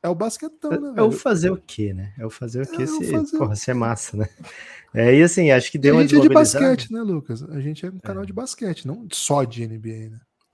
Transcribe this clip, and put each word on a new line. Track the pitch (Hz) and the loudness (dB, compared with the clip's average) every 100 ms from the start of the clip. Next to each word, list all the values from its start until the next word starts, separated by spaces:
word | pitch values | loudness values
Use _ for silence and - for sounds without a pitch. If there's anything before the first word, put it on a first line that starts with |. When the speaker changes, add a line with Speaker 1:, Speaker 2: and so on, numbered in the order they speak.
Speaker 1:
é | 170 | -6
o | |
basquetão, | 170 220 - 311 _ 302 | -4 -4 -6 -12 _ -6
né, | 294 285 233 | -4 -4 0
Speaker 2:
É, | |
é | |
o | 220 | 0
Speaker 1:
velho? | - | 2
Speaker 2:
fazer | 277 190 180 | -2 0 0
o | 185 | -2
quê, | - - 104 | -10 -8 -6
né? | 92 98 104 | -6 -10 -10
É | 113 | -12
o | |
fazer | - 120 120 | -10 -10 -8
o | |
Speaker 1:
É | 135 | -8
Speaker 2:
quê | - | -6
Speaker 1:
o | 131 | -6
Speaker 2:
se, | - 117 | -4 -4
Speaker 1:
fazer | 156 294 311 | -4 -2 -4
o | |
Speaker 2:
porra, | 117 | -2
Speaker 1:
quê? | 104 | -4
Speaker 2:
se | - | -4
é | |
massa, | 123 117 117 - 104 | -2 -2 -4 -8 -8
né? | 107 _ - - - - _ | -8 _ -20 -20 -20 -20 _
É, | 113 117 135 | 0 6 8
e | |
assim, | 170 190 160 | 6 4 4
acho | 127 - | 4 2
que | 151 | 2
Speaker 1:
E | |
Speaker 2:
deu | 139 | 4
Speaker 1:
a | 147 | 6
Speaker 2:
uma | |
Speaker 1:
gente | 147 - | 6 6
é | |
de | 294 | 8
Speaker 2:
desmobilizada. | 311 311 285 269 | 8 6 4 2
Speaker 1:
basquete, | 254 - | 0 -2
né, | 226 | -6
Lucas? | 220 165 - 113 | -4 -4 -6 -10
A | 151 151 | -10 -8
gente | 143 151 180 | -8 -8 -12
é | |
um | 190 | -14
canal | - 196 | -12 -12
Speaker 2:
É. | 196 | -10
Speaker 1:
de | |
basquete, | 190 262 - 214 160 127 | -10 -12 -8 -8 -8 -8
não | 185 214 | -10 -10
só | - - 143 | -8 -2 -2
de | 123 117 | -2 -6
N | 113 110 | -10 -10
B | 110 110 110 | -12 -14 -16
A, | |
né? | 113 _ _ _ | -18 _ _ _